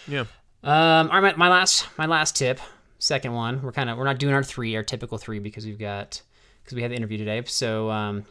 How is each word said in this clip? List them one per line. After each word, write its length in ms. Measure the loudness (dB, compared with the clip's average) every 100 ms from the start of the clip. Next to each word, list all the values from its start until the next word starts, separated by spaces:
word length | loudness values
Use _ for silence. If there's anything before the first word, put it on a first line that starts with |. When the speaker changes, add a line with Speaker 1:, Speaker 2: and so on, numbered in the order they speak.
| -6
Speaker 1:
Yeah. 180 | -4 -4 -10 _ _
Speaker 2:
Um, 460 | 2 6 8 6 6
all 100 | 4
right, 140 | 4 4
my, 120 | 6
my 20 |
last, 380 | 6 6 0 -2 -4
my 80 | 0
last 300 | 2 0 0
tip, 240 | -2 -2 -8 -20 _ _
second 340 | -2 -2 -2
one. 280 | -4 -4 -4
We're 80 | -6
kinda, 240 | -4 -4 -2
we're 80 |
not 160 | -2 0
doing 140 | 2
our 100 | 2
three, 320 | 0 -6 -4 -4
our 80 |
typical 340 | -4 -6 -8 -10
three, 220 | -8 -8
because 260 | -8 -10 -12
we've 140 | -8
got, 420 | -8 -8 -8 -12 _ _ _ _
'cause 100 | -12 -6
we 80 |
had 80 | -4
the 40 | -4
interview 220 | -4 -4
today. 240 | -4 -4 -4
So, 420 | -2 -2 0 -2
um, 360 | -2 -2 -6 -8